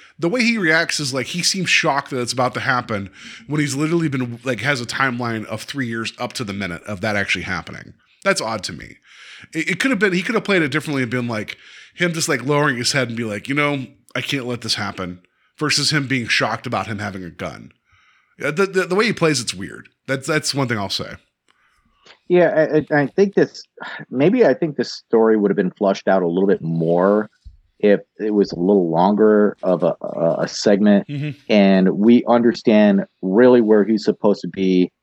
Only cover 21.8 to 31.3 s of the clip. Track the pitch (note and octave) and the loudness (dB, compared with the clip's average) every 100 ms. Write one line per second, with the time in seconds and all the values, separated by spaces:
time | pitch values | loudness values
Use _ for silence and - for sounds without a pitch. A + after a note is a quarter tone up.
21.8 | _ _ _ - - F3+ D#3+ D#3 C#3 D3+ | _ _ _ -20 0 4 4 2 2 0
22.8 | D3 D3+ C#3 - G3+ G3 C3+ - - - | 2 0 0 2 2 2 0 -4 -20 -18
23.8 | - - - B2 D#3 B3 F3 B2+ D#3+ - | -16 -14 -8 2 2 4 4 2 -2 -2
24.8 | A#2 - _ A2+ A2+ A2 G2+ G2 F#2 - | -6 -8 _ 4 4 4 2 2 -2 0
25.8 | G2+ G2 - F#2+ F2 F2+ G2 F2+ D#2+ E2 | 0 0 0 2 2 2 2 0 -2 -2
26.8 | E2 F2 G2 G#2 G#2+ _ - _ _ _ | 0 2 4 2 -2 _ -20 _ _ _
27.8 | G#2 G2 - - G#2+ G#2 G2 E2 F2+ G2+ | 2 2 -2 -8 0 2 0 0 2 4
28.8 | E2 E2 G2 G#2+ A2 G#2+ G#2 - F#2 F2 | 2 2 2 4 4 6 2 0 -2 0
29.8 | E2+ D2+ - - E2 - D#2+ - A2+ G2+ | 0 -2 -8 -2 0 0 -4 -2 2 4
30.8 | G#2 G2+ - C#3+ D3 | 4 4 0 -8 -8